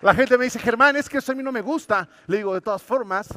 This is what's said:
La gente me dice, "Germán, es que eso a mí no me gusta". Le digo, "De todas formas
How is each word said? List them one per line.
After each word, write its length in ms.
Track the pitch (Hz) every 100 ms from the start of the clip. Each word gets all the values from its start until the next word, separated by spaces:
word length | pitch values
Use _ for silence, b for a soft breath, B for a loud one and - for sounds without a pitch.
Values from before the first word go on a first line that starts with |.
La 120 | 196
gente 240 | 185 262 247
me 60 |
dice, 160 | 254 240
"Germán, 380 | - 233 277 285
es 100 | 277
que 120 | 285
eso 120 | 262
a 40 | 262
mí 60 |
no 100 | 269
me 100 | 254
gusta". 480 | 202 311 - 202 170 b b
Le 100 | 196
digo, 160 | 202
"De 80 | 185
todas 220 | 220 196
formas 440 | - 262 220 190 214